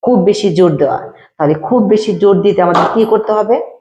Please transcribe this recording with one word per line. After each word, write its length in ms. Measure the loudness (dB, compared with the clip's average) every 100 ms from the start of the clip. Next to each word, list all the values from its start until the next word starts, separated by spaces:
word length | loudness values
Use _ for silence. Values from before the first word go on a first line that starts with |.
খুব 160 | 2 2
বেশি 360 | 2 0 0
জোর 220 | 2 2 2
দেওয়া। 360 | -2 -2 -10 -20 -20 _
তাহলে 160 | -2
খুব 280 | -2 -2 0
বেশি 300 | 2 0 0
জোর 300 | 0 2 2
দিতে 200 | 2 2
আমাদের 200 | 0 0 0
কি 100 | 0
করতে 280 | 0 0 0
হবে? 300 | -2 0 -2 -4 -16